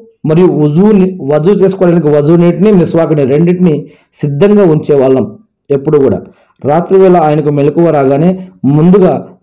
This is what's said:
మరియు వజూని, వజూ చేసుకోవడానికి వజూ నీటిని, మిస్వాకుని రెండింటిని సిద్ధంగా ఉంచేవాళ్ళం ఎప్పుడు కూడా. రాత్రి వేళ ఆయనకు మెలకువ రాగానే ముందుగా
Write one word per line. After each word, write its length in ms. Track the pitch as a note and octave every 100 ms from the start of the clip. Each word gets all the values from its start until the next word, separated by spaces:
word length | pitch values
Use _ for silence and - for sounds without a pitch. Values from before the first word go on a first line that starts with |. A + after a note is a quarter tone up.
| - _ D3+
మరియు 220 | D#3 F3+
వజూని, 720 | C#3+ D3 D3+ G#3 G#3 F#3 -
వజూ 300 | C3+ D3+ E3
చేసుకోవడానికి 560 | F#3+ F#3+ F#3+ F3+ E3+ D3+
వజూ 280 | D3 C#3+ E3+
నీటిని, 360 | E3+ E3 G#3
మిస్వాకుని 540 | G3 D#3 E3 D#3 D#3 C3
రెండింటిని 640 | D3 E3+ F3+ F3+ D3 - - _
సిద్ధంగా 500 | - D3 C#3+ G3+ G#3
ఉంచేవాళ్ళం 760 | F#3 D#3 D#3 C#3+ C3 C3 F#2+ - _ _ _
ఎప్పుడు 260 | C#3 C#3 D3+
కూడా. 240 | C3+ - - _ _ _ C3
రాత్రి 340 | D#3+ F3 F#3+
వేళ 180 | F#3+ F3+
ఆయనకు 320 | D#3 D3+ C#3+
మెలకువ 400 | C#3+ C#3+ E3 E3+
రాగానే 580 | D3+ C3+ C#3 F3 F#3 - - C3
ముందుగా 600 | D3+ E3+ G3 F3+ C3 - -